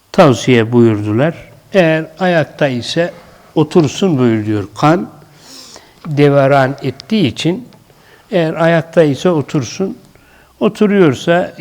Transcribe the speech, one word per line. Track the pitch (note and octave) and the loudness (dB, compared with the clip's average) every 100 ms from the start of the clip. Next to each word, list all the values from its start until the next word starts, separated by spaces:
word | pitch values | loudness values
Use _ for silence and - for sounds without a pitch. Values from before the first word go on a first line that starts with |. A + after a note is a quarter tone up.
| _ | _
tavsiye | - D#3 A2+ - A#2+ A2+ | 2 4 2 2 2 2
buyurdular. | A#2+ A#2 G#2+ G#2 A2 D#3+ D#3+ - - _ | 4 4 2 -2 -2 -2 -6 -16 -20 _
Eğer | G3 E3 D#3+ D#3+ - | 0 2 0 -6 -6
ayakta | F#3 E3+ C#3 - D3 | -2 0 -2 -2 -4
ise | A#2+ - E3 E3+ - - - _ | -4 -6 -4 -4 -6 -20 -20 _
otursun | - D3+ F3+ C#3+ - G3 C3+ | -2 0 2 0 0 -2 0
buyuruyor. | A#2+ A2 G#2+ G#2 F#2+ | 0 0 -2 -4 -6
Kan | - D3 F3+ A3+ - - _ - - - - - _ E3 | -2 0 0 -4 -14 -20 _ -20 -20 -20 -20 -20 _ -6
deveran | C#3 C#3+ C#3+ C3+ C#3 C3 C#3+ | 0 2 4 2 2 0 -4
ettiği | C3+ - - A3 C3+ | -8 -10 -4 -2 -2
için | - D#3+ G#3 - - _ _ _ _ - | -2 -4 -6 -10 -20 _ _ _ _ -6
eğer | F#3 D#3+ | -2 -2
ayakta | D#3 E3 E3 D#3 F3 | 0 0 0 0 2
ise | D#3 C3 F#3 | 2 2 -2
otursun. | D#3 C3+ D3+ A#2 - F#3+ - - _ _ _ _ - | -2 -2 -4 -6 -6 -8 -10 -20 _ _ _ _ -4
Oturuyorsa | - - G#3 G3+ D#3+ A#2+ E3+ E3+ - - | -4 0 0 2 2 2 -2 -2 -2 -10